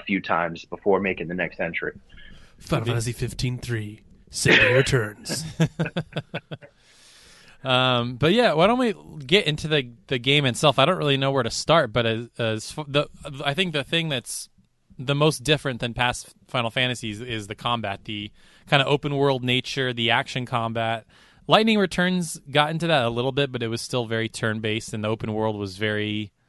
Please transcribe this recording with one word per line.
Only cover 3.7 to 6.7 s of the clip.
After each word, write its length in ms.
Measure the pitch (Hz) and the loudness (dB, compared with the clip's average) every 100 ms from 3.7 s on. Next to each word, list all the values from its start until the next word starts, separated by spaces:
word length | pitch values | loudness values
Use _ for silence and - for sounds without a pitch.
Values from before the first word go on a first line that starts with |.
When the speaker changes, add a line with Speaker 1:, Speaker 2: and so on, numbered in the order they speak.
| 117 104 107 - - _ | -6 -6 -14 -20 -20 _
Speaker 2:
Satan 420 | - - - - | -2 4 4 6
returns. 720 | 127 131 131 104 104 - 180 160 | 4 4 2 0 -4 -8 -6 -6
Speaker 3:
<laughs> 60 | - 160 - 156 - 160 - - 165 - - - | 0 0 0 -4 -4 -6 -8 -8 -10 -12 -16 -18